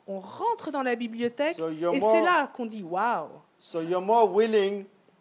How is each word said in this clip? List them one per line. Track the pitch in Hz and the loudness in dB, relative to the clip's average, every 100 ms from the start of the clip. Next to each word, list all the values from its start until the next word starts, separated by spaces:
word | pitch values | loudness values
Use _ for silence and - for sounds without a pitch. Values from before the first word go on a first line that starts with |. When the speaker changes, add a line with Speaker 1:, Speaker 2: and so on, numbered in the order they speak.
| - | -12
Speaker 1:
on | 190 | -12
rentre | 190 - 440 440 311 | -12 -6 -4 -4 -6
dans | 294 | -4
la | 254 233 | -2 -4
bibliothèque | 233 226 240 240 294 339 | -6 -4 -6 -2 -4 -4
Speaker 2:
So | 160 | -6
you're | 156 175 | -4 -2
Speaker 1:
et | 277 | 2
Speaker 2:
more | 214 | 4
Speaker 1:
c'est | 220 | 4
là | 359 339 269 | 4 2 0
qu'on | - 233 | -6 -10
dit, | 214 | -10
"Wow." | 170 175 233 202 147 151 _ _ | -6 -2 -2 -2 -6 -14 _ _
Speaker 2:
So | - 165 | -12 -8
you're | 165 180 | -4 -2
more | 190 233 214 | 2 4 4
willing | 190 226 214 196 202 190 _ _ _ | 4 4 4 2 -2 -10 _ _ _